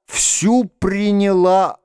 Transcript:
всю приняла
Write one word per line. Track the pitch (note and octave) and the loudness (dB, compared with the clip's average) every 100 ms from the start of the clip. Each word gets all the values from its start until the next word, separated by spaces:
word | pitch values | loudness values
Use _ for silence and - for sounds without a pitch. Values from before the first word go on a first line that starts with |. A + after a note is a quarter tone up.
| - | -12
всю | - - - F#3 B3 | -6 -4 -2 0 0
приняла | G#3 - F#3+ G3 G#3 G3+ G3+ F#3+ F#3 F#3+ F3+ - | -2 -4 -4 -2 0 0 2 2 2 2 0 -4